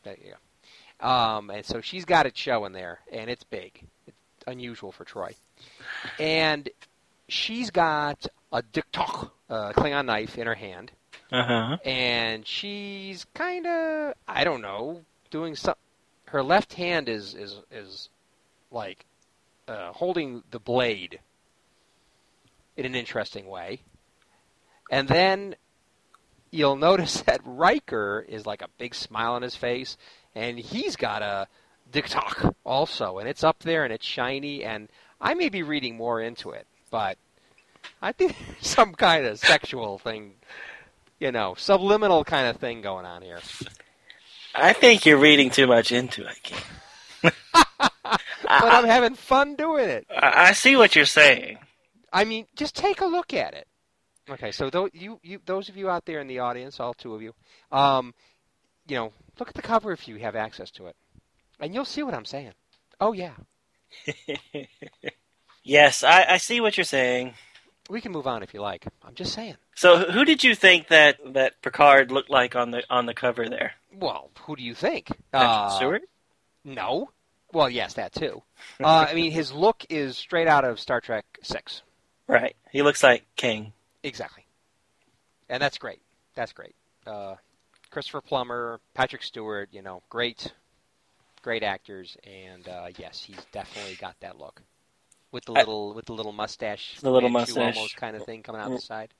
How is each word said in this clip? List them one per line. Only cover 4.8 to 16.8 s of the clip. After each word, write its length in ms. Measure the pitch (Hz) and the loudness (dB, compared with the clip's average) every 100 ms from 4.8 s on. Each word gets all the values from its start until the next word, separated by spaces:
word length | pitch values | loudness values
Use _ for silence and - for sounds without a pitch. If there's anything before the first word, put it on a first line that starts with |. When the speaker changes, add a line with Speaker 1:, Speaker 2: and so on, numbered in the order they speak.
| 101 | -18
Speaker 1:
for 140 | - 87 | -18 -18
Troi. 300 | 110 90 - _ _ - _ - - - - | -12 -12 -12 _ _ -20 _ -16 -14 -14 -8
And 500 | 156 160 160 151 139 - - _ _ _ _ | -4 0 0 -2 -6 -18 -20 _ _ _ _
she's 420 | - - 226 240 | -8 -6 -6 -6
got 560 | 190 165 151 147 147 - _ _ | 0 0 0 -4 -6 -12 _ _
a 120 | 120 | -8
Diktok, 680 | 117 - - - - - - _ _ | -6 -8 -8 -6 -6 -6 -12 _ _
uh, 220 | 110 104 | -8 -2
Klingon 320 | 104 151 143 131 | -2 0 -2 -2
knife 320 | 107 110 - | -4 -4 -8
in 80 | 117 | -6
her 80 | 110 | -6
hand. 360 | 110 90 110 _ _ - _ | -10 -16 -20 _ _ -20 _
Speaker 2:
Uh-huh. 460 | 127 120 117 113 160 - | -4 -2 -2 -2 -6 -6
Speaker 1:
And 640 | 131 123 120 113 113 110 | -4 -2 -2 -2 -6 -10
she's 760 | - 202 202 202 196 196 185 - - | -10 -10 -12 -12 -14 -14 -16 -18 -10
kinda, 800 | 339 359 339 339 320 311 294 - - | -8 -6 -6 -4 -4 -6 -8 -12 -10
I 160 | - | -2
don't 180 | 151 139 | -2 -2
know, 420 | 104 98 127 170 160 _ _ | -8 -10 -10 -12 _ _ _
doing 260 | 156 165 151 | -10 -10 -6
some-, 200 | - 160 _ _ _ _ _ | -6 -6 _ _ _ _ _
her 160 | 147 | -6
left 320 | 135 185 - | 0 0 0
hand 340 | - | -8